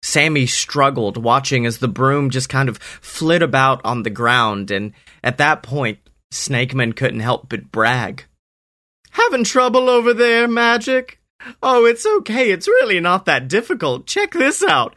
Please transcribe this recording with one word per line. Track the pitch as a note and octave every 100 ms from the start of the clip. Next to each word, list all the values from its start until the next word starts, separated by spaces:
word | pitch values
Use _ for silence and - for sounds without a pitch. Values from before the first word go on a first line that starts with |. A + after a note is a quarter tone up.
Sammy | - - D3+ D3+ B2+
struggled, | - - D3 C#3 C3+ G#2+ G2+
watching | A2+ B2 C3 C3+ A#2
as | A2+
the | B2+
broom | G2+ C3 C#3+ C#3
just | C3 B2+
kind | C3 C3+
of | G#2+
flit | - - - - D#3+ E3+
about | E3 C3+ C3 B2+ -
on | A#2+
the | A2+
ground, | G2+ A#2 B2 A2+ G2+ G2
and | G2 G#2 - _ _
at | - B2+
that | D3 D#3
point, | - C3+ B2+ G#2 _ _ _
Snakeman | - - C3+ C3 C3 A#2 A2+
couldn't | C3 A2+
help | A2 B2 -
but | A2+ -
brag. | - A2 B2 G#2+ G2 - _ _ _ _ _ _ _ _
Having | - A#4 C4+ A#3
trouble | C4 B3+ B3 B3+
over | B3 A#3
there, | A#3 A#3+ A#3 A#3+
Magic? | A#3 A#3 A#3 A#3 C4 B3+ - _ _ - A#3+
Oh, | B3 B3+ A#3
it's | A#3 G#4+
okay. | G#4+ - A3 B3+
It's | F#3 F3
really | B3+ C4 F#3+
not | E3+ F#3 -
that | C#3+ B2+
difficult. | E3+ B3 C4+ D#3 B2+ -
Check | - G4+
this | F4 C4+ D#4+
out. | G4 G3+ A#2